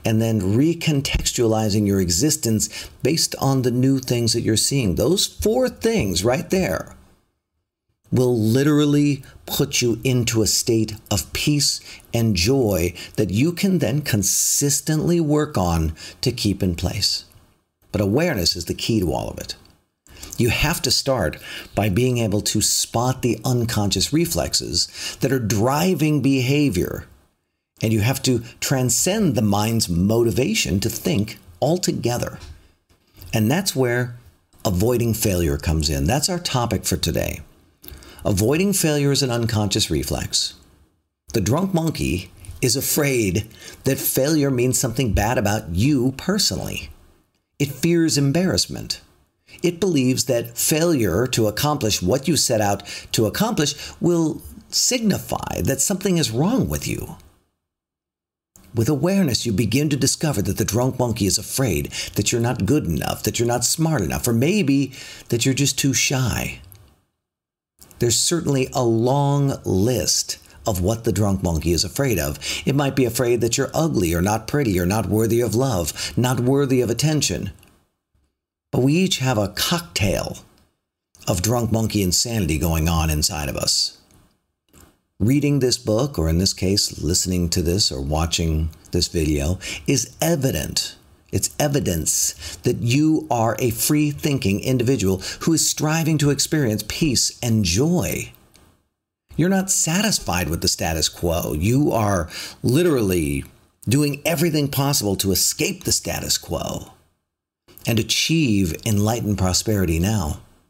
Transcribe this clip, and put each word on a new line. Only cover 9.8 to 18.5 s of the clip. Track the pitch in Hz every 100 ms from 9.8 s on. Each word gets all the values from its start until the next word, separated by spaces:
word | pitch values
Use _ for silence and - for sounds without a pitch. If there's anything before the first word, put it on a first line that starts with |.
you | 120 110
into | 135 127 113 113
a | 104
state | - - 113 110 107 -
of | - -
peace | - - 147 143 - - - -
and | 117 113 92
joy | 90 135 113 90 87 - - -
that | 104
you | 98 156
can | 170 202 180
then | 104 139
consistently | 143 107 95 - - - 143 139 - 156 147 175
work | 151 147 151 123
on | 87 82 80 80 - -
to | 131
keep | 120 104 92
in | 95 85
place. | 87 104 95 - - - _ _ _ _ _
But | 95
awareness | 101 120 175 117 85